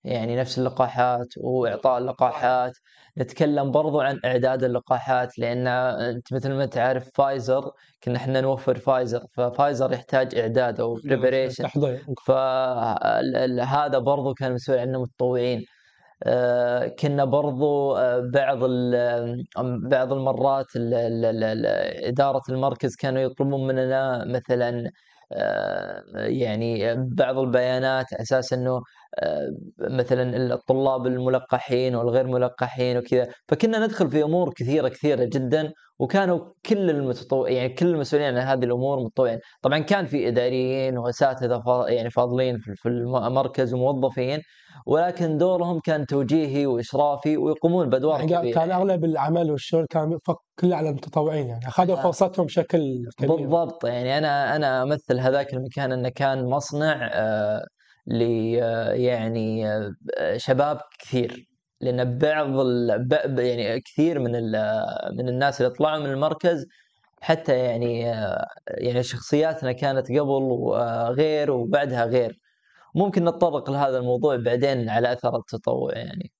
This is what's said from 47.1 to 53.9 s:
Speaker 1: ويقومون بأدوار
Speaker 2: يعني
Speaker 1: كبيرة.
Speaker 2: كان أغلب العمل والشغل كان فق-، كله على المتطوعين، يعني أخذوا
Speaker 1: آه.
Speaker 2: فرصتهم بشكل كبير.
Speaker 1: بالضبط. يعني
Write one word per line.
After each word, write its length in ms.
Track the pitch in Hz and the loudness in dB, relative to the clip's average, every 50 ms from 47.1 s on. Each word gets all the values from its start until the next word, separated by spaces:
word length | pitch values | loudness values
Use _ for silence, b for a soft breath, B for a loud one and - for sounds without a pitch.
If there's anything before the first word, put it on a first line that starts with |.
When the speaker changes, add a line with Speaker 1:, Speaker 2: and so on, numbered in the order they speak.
| 143 143 - 151 156 | 0 0 0 0 0
Speaker 1:
ويقومون 520 | 151 139 151 156 - - 165 175 185 165 127 | 2 2 0 0 2 2 2 4 4 2 2
بأدوار 300 | 127 131 135 156 156 147 | 2 2 2 2 2 2
Speaker 2:
يعني 180 | 156 160 175 | 2 0 0
Speaker 1:
كبيرة. 180 | 170 131 120 117 | 2 0 2 2
Speaker 2:
كان 160 | 165 165 175 | 2 0 2
أغلب 340 | 185 180 190 202 185 170 165 | 0 0 2 2 2 2 0
العمل 460 | 165 156 147 135 151 165 170 170 156 | 0 0 0 0 2 2 2 2 0
والشغل 340 | 151 135 - - - 165 160 - | 0 -4 -2 0 0 0 0 0
كان 280 | - 160 151 156 170 151 _ | -2 -2 0 0 -4 -4 _
فق-، 160 | - 170 - _ _ _ - | -4 -4 -4 _ _ _ 0
كله 160 | 180 180 175 | 2 2 2
على 140 | 151 156 156 | 2 0 -2
المتطوعين، 580 | 143 127 - 156 - 160 151 160 156 151 139 | -2 -4 -8 -4 -2 0 0 2 0 -2 -2
يعني 200 | 123 117 117 120 | -4 -6 -6 -8
أخذوا 300 | 131 - - 185 175 185 | -2 2 2 2 2 2
Speaker 1:
آه. 40 | 170 | 2
Speaker 2:
فرصتهم 440 | 170 180 151 - 196 180 185 196 175 | 2 0 2 2 0 2 2 0 -2
بشكل 600 | 143 - 170 156 - - 165 151 135 127 123 120 117 - | 2 2 0 0 2 2 0 2 0 -2 -4 -6 -10 -4
كبير. 180 | - 139 139 160 | -2 2 2 2
Speaker 1:
بالضبط. 500 | 156 143 135 160 170 170 - - - - | 2 2 2 2 2 2 0 -4 -4 -4
يعني 320 | 120 | -2